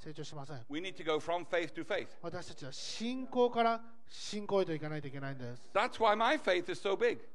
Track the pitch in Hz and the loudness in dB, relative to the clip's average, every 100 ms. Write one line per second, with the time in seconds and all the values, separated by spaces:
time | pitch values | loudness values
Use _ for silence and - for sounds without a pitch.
0 | 160 156 147 151 139 139 110 147 185 175 | -10 -8 -8 -8 -8 -8 -6 -4 -4 -4
1 | 170 156 170 175 170 175 165 - 156 196 | 0 0 2 -2 0 0 0 -4 -2 -2
2 | 117 - 170 180 160 165 139 - - - | -2 -6 -6 -6 -6 -8 -8 -6 -6 -4
3 | 226 254 254 254 247 233 226 226 233 - | -2 -2 -2 4 4 6 4 2 -4 -10
4 | - - - 208 202 196 180 156 151 156 | -8 -8 -6 -6 2 4 4 0 -2 -4
5 | 139 139 139 135 123 123 - 190 233 - | -4 -6 -6 -6 -6 -8 0 2 2 4
6 | 220 214 226 302 - 180 170 175 202 196 | 6 6 6 4 4 2 2 -2 0 4
7 | 240 - - | 4 2 -6